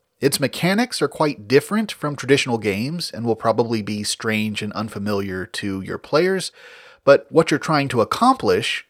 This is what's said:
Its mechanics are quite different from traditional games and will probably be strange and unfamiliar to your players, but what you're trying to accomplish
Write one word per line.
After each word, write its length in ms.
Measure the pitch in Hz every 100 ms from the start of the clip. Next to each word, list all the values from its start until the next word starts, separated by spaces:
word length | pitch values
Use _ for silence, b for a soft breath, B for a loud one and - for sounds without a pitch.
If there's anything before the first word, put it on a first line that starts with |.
| _ _
Its 180 | 139 -
mechanics 640 | 135 - 175 196 247 -
are 80 | 147
quite 400 | - 151 123 101
different 420 | 135 - 214 214
from 240 | - 147
traditional 440 | 143 123 139 127 113
games 520 | 104 98 131 175 -
and 140 | -
will 100 | 117
probably 460 | 107 117 110 117 113
be 240 | 101 104
strange 560 | 104 - 113 107 107 104
and 120 | 107
unfamiliar 720 | 95 220 208 202 196 202 185 180
to 340 | - 101 95
your 160 | 92 -
players, 560 | - 147 180 190 - B B B B B
but 220 | 135 139 -
what 200 | 147 165
you're 80 | 147
trying 300 | - 147 139
to 140 | 120
accomplish 840 | 104 - 247 262 104 92 - -